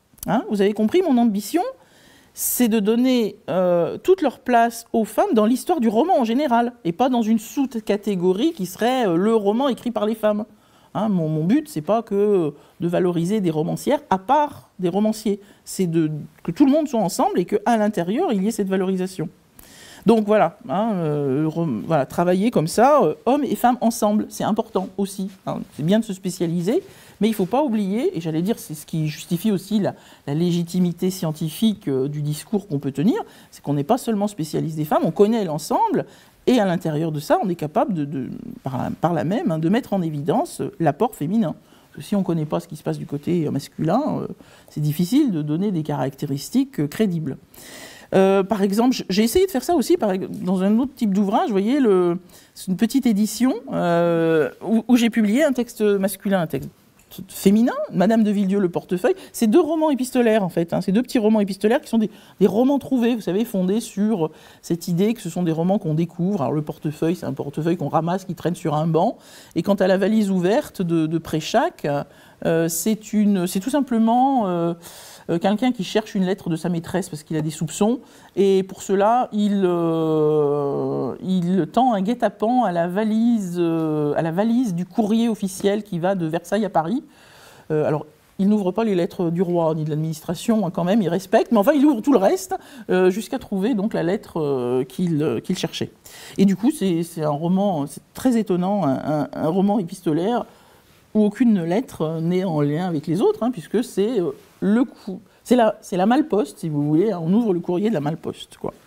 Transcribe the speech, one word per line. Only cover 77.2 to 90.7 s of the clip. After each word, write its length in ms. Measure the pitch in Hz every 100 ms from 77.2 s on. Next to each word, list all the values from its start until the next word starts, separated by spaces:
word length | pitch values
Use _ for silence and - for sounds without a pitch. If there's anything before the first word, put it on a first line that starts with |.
qu'il 140 | - 160
a 40 |
des 100 | 151
soupçons, 500 | 151 165 - 208 247 - - -
et 300 | - 196 190
pour 180 | 190 -
cela, 460 | - 196 202 240 240
il, 300 | 214 208 202
euh, 1500 | 185 175 165 160 160 156 151 151 143 147 143 143 135 139 135 -
il 460 | - 185 170 190 156
tend 220 | - 254
un 80 | 208
guet-apens 640 | 190 240 214 - 214 254
à 80 | 220
la 160 | 175 170
valise, 680 | 180 220 220 233 233 185 175
euh, 520 | 170 165 160 151 147 143
à 60 |
la 100 | 160
valise 420 | 160 226 233 247
du 100 | 170 180
courrier 420 | - 208 226 233
officiel 560 | 214 196 - 196 208
qui 160 | 208 175
va 160 | 175 196
de 100 | 160
Versailles 380 | 165 - 202
à 40 | 196
Paris. 360 | 175 160 247 - - - - - - -
Euh, 160 | 151 156
alors, 200 | 147 - - _ -
il 80 | 196
n'ouvre 240 | 214 185
pas 100 | 185
les 140 | 226 190
lettres 340 | 170 - 170
du 120 | 170
roi 300 | 180 175 165 160
ni 80 |
de 60 | 156
l'administration, 760 | 151 160 156 - 175 - 220
hein, 60 | 180